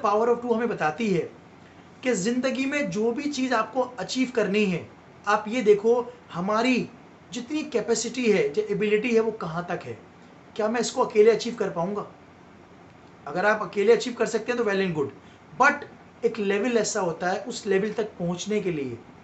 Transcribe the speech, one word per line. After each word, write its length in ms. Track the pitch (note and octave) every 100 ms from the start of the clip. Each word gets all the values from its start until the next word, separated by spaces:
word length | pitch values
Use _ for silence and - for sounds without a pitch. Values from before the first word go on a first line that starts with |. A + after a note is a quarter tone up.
| G#3+
Power 220 | G#3 A#3+
of 120 | A#3
Two 140 | B3 A3
हमें 140 | A#3
बताती 440 | F3 D#3 D#3 A3
है 180 | E3+ - - - - - - - -
कि 100 | B3+
ज़िंदगी 520 | G#3+ G3 B3+ C4 A#3+ C4+
में 260 | D4 G#3
जो 200 | F#3 A#3
भी 120 | A#3
चीज़ 300 | D4 B3+ B3+
आपको 280 | A#3 A3 C4
achieve 500 | B3+ - F#3 B3+ B3+
करनी 340 | A#3 F#3+ G#3 G3+
है, 240 | E3 A#2 - - - G#3
आप 180 | G#3+ G#3+
ये 140 | B3
देखो, 520 | G#3 G3+ A3 A#3+ A#3+ - -
हमारी 560 | E3 F#3+ G#3+ B3+ A#3+ - - - - -
जितनी 300 | B3 B3 D4+
capacity 680 | - A3+ G#3 A3+ A#3 B3+ A#3
है, 180 | F#3+ D3
जो 120 | G#3
ability 520 | G#3 F#3 G#3 G#3 B3
है, 60 | A3
वो 120 | A3+
कहाँ 340 | A3 E3+ E3 E3+
तक 100 | F3
है, 160 | A#2+ A2 - - - - - -
क्या 120 | G#3+
मैं 140 | A#3+
इसको 200 | A#3 C4+
अकेले 280 | A#3 G#3 G#3+
achieve 240 | G#3+ A#3 -
कर 140 | G3
पाऊँगा? 420 | E3 F3+ G3+ D3 - - - - - - - - - - - C#3+
अगर 180 | E3 G3+
आप 160 | G#3+
अकेले 320 | F#3 G3+ G3+
achieve 200 | A3+ B3
कर 120 | - A3
सकते 260 | A3+ A3
हैं 120 | A#3+
तो 80 | G#3
well 160 | G3 F#3+
and 80 | D#3
good, 120 | C3+ - - - - -
but 120 | C#4 - - - - - A#3
एक 140 | -
level 380 | G3 G3+ B3 A#3
ऐसा 220 | G#3+ G#3+
होता 300 | F3+ D#3+ F3+
है, 100 | G#3
उस 280 | B3 - G3+
level 260 | F#3+ G#3+
तक 100 | A#3
पहुँचने 580 | G#3+ - E3+ F3 G3 G#3
के 100 | F#3+
लिए 260 | D#3 B2+ A2+ - -